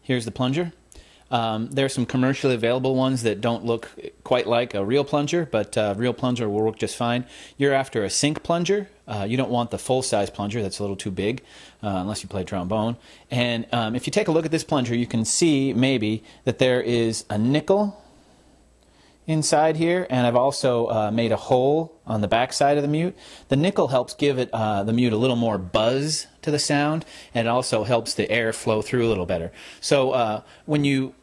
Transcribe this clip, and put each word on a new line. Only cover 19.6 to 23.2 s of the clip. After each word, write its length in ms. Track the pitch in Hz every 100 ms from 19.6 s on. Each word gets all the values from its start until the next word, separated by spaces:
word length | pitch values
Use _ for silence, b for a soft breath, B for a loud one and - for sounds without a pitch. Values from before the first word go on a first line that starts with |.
| 156 156
here, 300 | 165 180 180
and 160 | 127 123
I've 100 | 120
also, 500 | 131 135 131 120 117
uh, 220 | 110 107
made 220 | 110 117
a 40 | 107
hole 580 | - 127 131 151 160 - -
on 140 | 110
the 80 | 104
back 240 | 113 131
side 240 | - 139 147
of 60 |
the 60 | 143
mute. 280 | 151 170 -